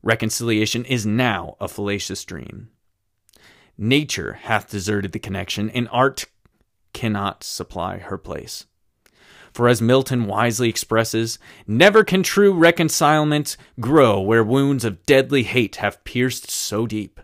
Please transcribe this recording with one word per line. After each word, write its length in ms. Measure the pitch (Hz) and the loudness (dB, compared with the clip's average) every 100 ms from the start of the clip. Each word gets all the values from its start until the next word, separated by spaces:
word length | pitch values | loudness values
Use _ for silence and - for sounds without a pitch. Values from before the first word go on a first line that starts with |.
Reconciliation 800 | - 113 110 - 117 107 107 117 123 | 0 -2 -2 -4 0 0 0 -2 -2
is 180 | 131 | -2
now 520 | 107 107 127 98 76 - | 0 0 0 -2 -6 -10
a 80 | 101 | -10
fallacious 560 | - 101 101 - 95 | -6 -4 -4 -6 -10
dream. 460 | - 85 62 - - _ _ _ _ _ _ _ _ _ _ - | -10 -14 -14 -16 -20 _ _ _ _ _ _ _ _ _ _ -6
Nature 580 | 107 139 147 - 65 | 2 2 0 -6 -8
hath 360 | - - 110 - | -10 -4 -4 -4
deserted 440 | 104 95 104 98 | -8 -4 -4 -4
the 60 | 98 | -8
connection, 480 | - 95 98 - 107 | -10 -10 -8 -6 -4
and 180 | 123 120 | -4 -4
art 340 | 117 135 135 - _ _ _ _ _ _ | 0 0 0 -14 _ _ _ _ _ _
cannot 500 | - 117 101 101 - | -8 -4 -2 -4 -8
supply 540 | - - - 92 90 92 | -12 -12 -10 -8 -8 -8
her 220 | - 95 | -12 -12
place. 480 | - 76 - - - _ _ _ _ _ _ - - | -10 -14 -12 -16 -18 _ _ _ _ _ _ -20 -20
For 160 | - 120 | 0 2
as 140 | 117 | 4
Milton 460 | 113 131 131 127 107 | 4 2 2 -2 -2
wisely 420 | 101 120 110 120 | 0 0 0 -2
expresses, 680 | 110 - 113 113 110 113 - - - - | -2 -2 0 0 -2 -4 -6 -16 -20 -6
"Never 380 | 110 185 214 | 4 6 6
can 180 | 214 185 | 4 2
true 320 | 175 - 202 | 0 4 4
reconcilement 1040 | 180 165 170 160 - 147 156 151 147 143 - - - | 6 4 4 0 2 2 2 2 0 -4 -10 -16 -8
grow 420 | 117 156 127 101 | 2 6 6 4
where 220 | 95 117 | 4 2
wounds 420 | 107 131 139 139 113 | 4 2 2 0 -4
of 220 | 90 - | -6 2
deadly 340 | 135 123 139 | 2 4 0
hate 360 | 117 127 107 - | 0 0 -2 -2
have 260 | 104 - | -6 -6
pierced 480 | - 123 127 123 - | -8 -2 -2 -4 -10
so 340 | - - 104 117 | -8 -6 -4 -4
deep." 340 | 107 101 - | -6 -8 -14